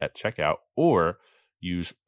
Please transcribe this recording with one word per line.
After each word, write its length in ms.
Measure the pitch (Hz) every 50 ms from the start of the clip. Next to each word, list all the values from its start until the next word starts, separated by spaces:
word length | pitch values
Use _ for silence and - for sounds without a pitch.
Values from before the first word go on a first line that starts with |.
at 160 | - 69 -
checkout, 400 | - - 101 - - 76 76 78 - _ _ -
or 420 | - 160 170 131 90 82 82 87 - _ _ _ _ _ _ _ _
use 340 | - 90 87 87 85 - - _ _